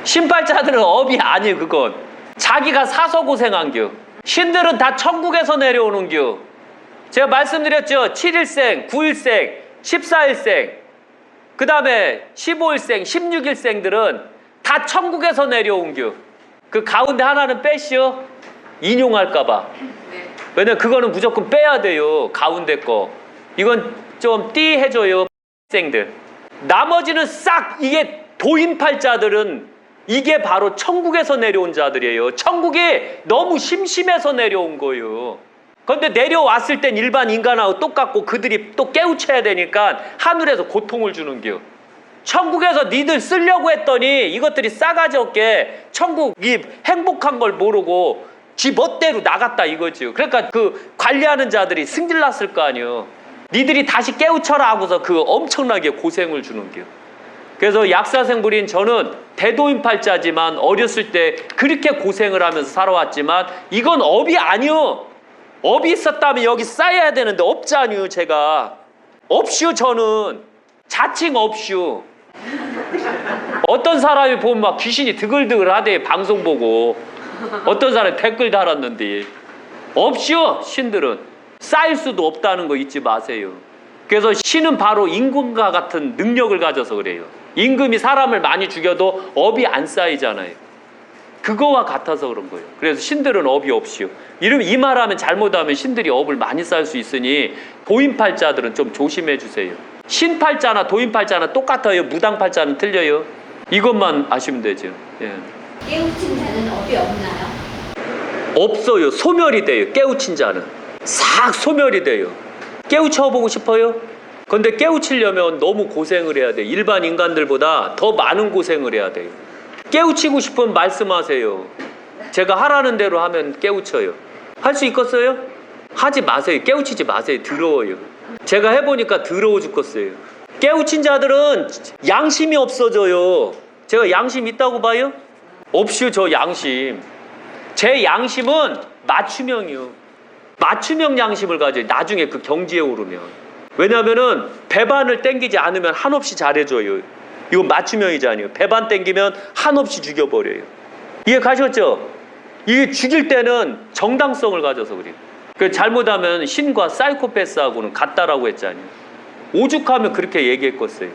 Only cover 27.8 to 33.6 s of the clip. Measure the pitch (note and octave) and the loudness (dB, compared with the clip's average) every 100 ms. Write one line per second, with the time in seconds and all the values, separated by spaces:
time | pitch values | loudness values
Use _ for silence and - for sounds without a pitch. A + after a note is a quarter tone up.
27.8 | C4+ D4+ B3 - - - B3+ D#4 E4+ E4 | -2 -2 -4 -8 -20 -6 0 0 0 0
28.8 | D4+ C#4 B3+ A#3 G#3+ G#3 G#3 C3+ - - | -2 0 0 0 0 0 -2 -8 -14 -20
29.8 | _ _ - A#3+ C4 D#4 - F#3+ G3+ G3 | _ _ -4 -2 2 0 2 0 0 -2
30.8 | - F4+ E4+ D#4+ D4+ C4+ A3+ G3 F3 D3+ | -2 -2 0 0 0 0 2 0 -2 -2
31.8 | C#3+ B2+ B2 A#2 A#2+ - - F4 E4+ D4+ | -2 0 -2 0 -2 0 -2 0 0 2
32.8 | E4+ C#4 - - D#3+ A#3 F4+ D#4 | 2 2 -2 -14 0 0 2 -2